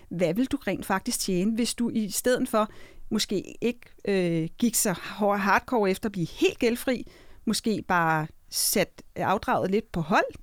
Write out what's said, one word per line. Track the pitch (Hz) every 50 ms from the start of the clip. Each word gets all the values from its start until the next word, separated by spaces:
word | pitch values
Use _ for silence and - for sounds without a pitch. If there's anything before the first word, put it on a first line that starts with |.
| - -
Hvad | - 170 185 160 165
vil | 208 262
du | 269 -
rent | 277 - 208 185 - -
faktisk | - 202 190 - - 233 -
tjene, | - - 190 175 185 214 226
hvis | 220 240 226 -
du | - 240 233
i | - 226 214 190
stedet | 202 - - 247 254 - 254 -
for | - 220 214 214 - - - - - - - -
måske | - 208 - - 214 190 - - - -
ikke, | - 226 247 240 - - - - - -
øh, | 202 190 180 175 165 165 160 165 - -
gik | 240 233 220
så | - - 220 175
hår-, | - - - 196 196 214 202 202
hardcore | 202 196 202 190 240 - - - 233 208 190
efter | 185 - - 226
at | 208
blive | 185 165
helt | 156 - - 311 - - -
gældfri, | - 233 226 233 - - 254 - - - - - - - - - -
måske | - 208 - - 226 208 - - -
bare | 185 175 170 160 160 156 151 - - - - -
sat | - - - - - - 175 - - - - - -
afdraget | 160 180 120 185 214 - - 233 143 113 175
lidt | 190 214 220 - -
på | 175
hold | 160 151 202 285 392 539 440 -